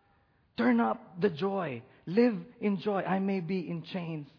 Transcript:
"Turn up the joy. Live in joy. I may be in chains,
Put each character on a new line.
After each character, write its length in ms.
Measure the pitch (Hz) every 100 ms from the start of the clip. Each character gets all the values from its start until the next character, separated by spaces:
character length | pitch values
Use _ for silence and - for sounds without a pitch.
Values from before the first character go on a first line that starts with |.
| _ _ _ _ _ -
"Turn 240 | 240 233
up 160 | 226 214 - 175
the 80 | 202
joy. 540 | 147 196 196 165 120 - - -
Live 340 | 190 240 196 175 -
in 160 | 208 196
joy. 300 | 208 196 160
I 140 | 190
may 240 | 196 190
be 240 | 165 190 170
in 140 | 170
chains, 440 | 156 190 165 160 143